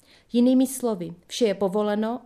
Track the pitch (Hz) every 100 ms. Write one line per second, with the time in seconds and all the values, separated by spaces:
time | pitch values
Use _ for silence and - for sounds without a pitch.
0 | _ _ _ 240 247 262 254 - 240 196
1 | 170 170 _ - 226 196 196 208 208 208
2 | 220 247